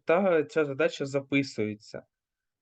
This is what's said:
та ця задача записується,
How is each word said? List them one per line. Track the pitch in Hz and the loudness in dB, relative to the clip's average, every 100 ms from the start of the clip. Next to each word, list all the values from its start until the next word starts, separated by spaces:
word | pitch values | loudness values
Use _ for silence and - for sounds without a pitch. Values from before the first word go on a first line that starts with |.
та | - 175 196 160 | 0 2 4 2
ця | 143 160 | 2 -2
задача | 143 135 - - 139 | -2 0 -2 -2 -4
записується, | 139 135 143 135 - 107 104 - - - _ _ _ _ _ | -4 0 0 0 -2 -4 -6 -12 -16 -16 _ _ _ _ _